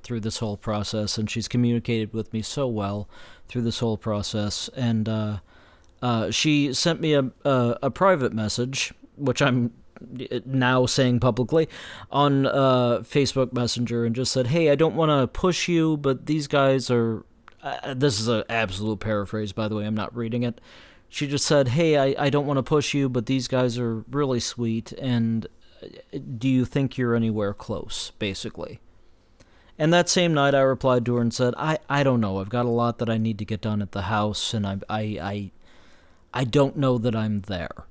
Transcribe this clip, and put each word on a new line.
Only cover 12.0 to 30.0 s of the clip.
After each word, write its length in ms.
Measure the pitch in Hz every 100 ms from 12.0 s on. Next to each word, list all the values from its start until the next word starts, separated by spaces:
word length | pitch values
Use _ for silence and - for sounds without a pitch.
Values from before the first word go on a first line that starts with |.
| -
on, 360 | 139 143 139 135
uh, 540 | 139 135 127 120 117
Facebook 500 | 110 147 135 135 123
Messenger, 540 | 131 120 - 113 117 117
and 100 | 117
just 160 | 127
said, 140 | 131 120
"Hey, 240 | 170 156
I 40 |
don't 220 | 143 160 156
wanna 300 | 156 143 123
push 420 | - 185 165 -
you, 300 | 170 160 156
but 260 | 139 127
these 220 | - 156 139
guys 440 | 147 135 135 123
are," 360 | 120 117 110 - _ - -
uh, 300 | 143 - -
this 260 | 131 143 101
is 80 | 110
an 180 | 110 -
absolute 520 | 117 107 95 107 101
paraphrase, 520 | 110 104 98 107 107
by 160 | 101 107
the 60 |
way, 100 | 107
I'm 100 | 104
not 220 | 107 101 120
reading 280 | 113 120
it. 140 | 120 113 - - - - _
She 160 | - 143
just 180 | 139
said, 240 | - 147 131
"Hey, 300 | 135 165 147
I, 280 | 139 - 143
I 40 |
don't 160 | 143 143
wanna 160 | 139
push 320 | 123 151 139
you, 160 | 147 135
but 160 | 127 110
these 220 | 135 123
guys 300 | 127 127 117
are 240 | 120 113 -
really 300 | 135 139 123
sweet, 520 | - - 117 113 -
and, 540 | - 131 120 113 113 - - - -
uh, 340 | - - - - 139 117
do 100 | 131
you 160 | 127
think 320 | 120 143 139 -
you're 180 | 123
anywhere 380 | 117 113 107 101
close," 600 | 101 - 95 - - - -
basically. 640 | 107 95 120 - - - - - - - _ - - _ _ -
And 140 | 156
that 160 | 175